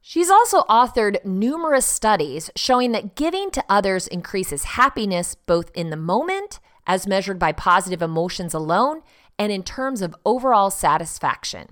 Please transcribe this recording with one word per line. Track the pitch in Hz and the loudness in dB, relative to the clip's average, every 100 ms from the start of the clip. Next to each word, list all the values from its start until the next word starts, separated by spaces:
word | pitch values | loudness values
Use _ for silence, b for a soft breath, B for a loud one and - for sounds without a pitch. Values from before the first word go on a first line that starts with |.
She's | - 330 349 | -6 -2 4
also | 392 466 381 | 6 6 2
authored | - 220 247 254 208 196 | 4 4 4 2 0 0
numerous | 196 185 226 311 330 277 254 | -4 -2 0 -2 0 2 2
studies | - 220 208 151 135 160 - | 0 2 2 0 -6 -10 -8
showing | - 247 247 | 2 2 2
that | 220 202 | -2 -4
giving | - 302 370 392 | -4 -2 -2 -4
to | - - | -6 0
others | 202 196 190 - | 2 2 -2 -4
increases | 180 - 196 185 143 - | -10 -6 -6 -4 -6 -8
happiness | - 262 262 214 175 175 - | 2 2 2 -2 -2 -4 -8
both | - 170 170 | 0 0 0
in | - 165 | -8 -6
the | 156 | -6
moment, | 160 202 330 381 403 - b b | 0 0 0 -4 -6 -16 b b
as | - 190 202 | -2 -2 0
measured | 196 190 185 | -2 -2 -2
by | 170 | -2
positive | 156 - 180 185 180 | 0 4 4 2 -4
emotions | 170 165 175 - 175 | -2 -2 -4 -4 -8
alone, | 160 156 175 254 311 _ b b _ | -6 0 2 2 -2 _ b b _
and | 208 | -4
in | 196 | -4
terms | 185 - 262 262 | -8 -6 -6 -4
of | 180 - | -6 -4
overall | - 254 262 226 196 | -2 0 4 4 4
satisfaction. | - 160 156 165 - 147 117 - 90 - | 2 0 0 -2 -6 -4 -4 -8 -12 -16